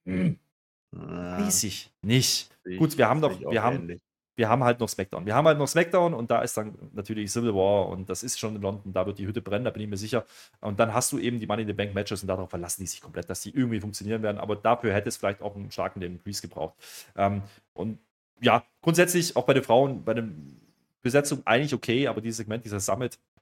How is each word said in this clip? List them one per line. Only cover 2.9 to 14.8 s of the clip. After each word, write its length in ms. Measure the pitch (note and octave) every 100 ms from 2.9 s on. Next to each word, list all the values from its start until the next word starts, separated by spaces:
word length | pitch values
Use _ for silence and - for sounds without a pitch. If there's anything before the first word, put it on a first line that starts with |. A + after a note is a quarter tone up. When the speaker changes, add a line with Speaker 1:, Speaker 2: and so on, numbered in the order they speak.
| C#3+
Speaker 1:
wir 100 | A2
haben 100 | C#3+
Speaker 2:
sehe 80 | D3
Speaker 1:
doch, 100 | F#2
Speaker 2:
ich 60 | C#2
auch 40 |
Speaker 1:
wir 120 | A2
haben, 120 | A2+ C3+
Speaker 2:
ähnlich. 240 | E2+ F2 _ _ _ -
Speaker 1:
wir 100 | A2
haben 140 | C3
halt 160 | B2 A#2+
noch 80 | A2
SmackDown. 380 | - F#2+ - G2
Wir 100 | A#2
haben 100 | D#3+
halt 100 | D3
noch 100 | C3+
SmackDown 460 | E3 F3 F#3 E3+
und 180 | C3 A#2
da 100 | A#2+
ist 140 | B2 -
dann 200 | G#2+ - G2+
natürlich 380 | G#2 G2+ G#2+ G2+
Civil 220 | A#2 A#2
War 360 | G2 F#2+ G2+ F#2
und 200 | F#2 F#2
das 140 | F#2
ist 160 | B2+ -
schon 160 | A2 G#2+
in 60 |
London, 320 | G2 G2+ G2
da 120 | F#2 F#2
wird 120 | G2+
die 80 | G2
Hütte 140 | G#2+
brennen, 240 | - G2+ B2
da 60 |
bin 100 | G#2
ich 60 | G#2+
mir 80 | G2
sicher. 280 | G#2+ A#2+ - - - _
Und 180 | G#2+ G2+
dann 140 | A2+
hast 180 | A2 -
du 80 | C3+
eben 200 | A2 A#2+
die 80 | G#2
Money 160 | G#2+
in 40 | G#2+
the 60 |
Bank 200 | G2+ G2+
Matches 280 | G2 G#2 G2
und 60 | F#2+
darauf 220 | F#2 F2+
verlassen 320 | F2+ E2+ -
die 40 | F2+
sich 140 | -
komplett, 280 | - E2+ E2+
dass 120 | F#2
die 80 | -
irgendwie 320 | C#3 B2 A2
funktionieren 400 | G#2 G2+ G2+ A2
werden. 160 | G#2+ G2+
Aber 180 | G2 G#2
dafür 380 | A2+ A#2+